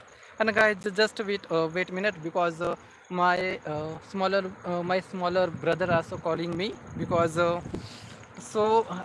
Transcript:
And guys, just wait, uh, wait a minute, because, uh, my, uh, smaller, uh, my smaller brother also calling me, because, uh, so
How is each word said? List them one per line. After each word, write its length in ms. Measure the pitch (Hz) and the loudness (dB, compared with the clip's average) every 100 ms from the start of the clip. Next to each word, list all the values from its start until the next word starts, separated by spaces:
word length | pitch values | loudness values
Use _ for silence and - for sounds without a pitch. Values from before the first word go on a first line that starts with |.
| - - - - | -20 -20 -8 -2
And 80 | 220 | 2
guys, 360 | 220 214 202 | 4 4 2
just 340 | 214 185 214 - | -2 2 2 0
wait, 240 | 202 196 - | -4 -4 -2
uh, 180 | 165 160 | 0 0
wait 160 | 175 180 | 0 -2
a 40 | |
minute, 200 | 185 208 180 | -2 -2 -2
because, 380 | 160 180 170 160 | -4 0 0 0
uh, 120 | 170 - - - - | -4 -4 -8 -20 -6
my, 480 | 180 180 180 185 190 156 | 2 4 4 0 -4 -4
uh, 260 | 151 156 160 - | -4 -6 -8 -8
smaller, 280 | 196 190 196 | -2 2 2
uh, 420 | 185 196 180 175 | 0 -6 -4 -2
my 180 | 175 185 - | 0 0 -2
smaller 380 | 190 175 185 180 147 | -2 0 2 2 0
brother 220 | 147 165 180 | 0 2 2
also 280 | 170 165 180 | 2 0 -4
calling 300 | 170 160 170 | -2 -2 -2
me, 140 | 170 208 392 - - | -2 -4 -6 -10 -8
because, 400 | 165 175 170 160 | 0 2 2 2
uh, 220 | 170 175 - - - - - - - - - | 2 0 -4 -10 -10 -14 -16 -18 -18 -16 -6
so 300 | 214 214 226 220 180 | 0 4 4 2 -4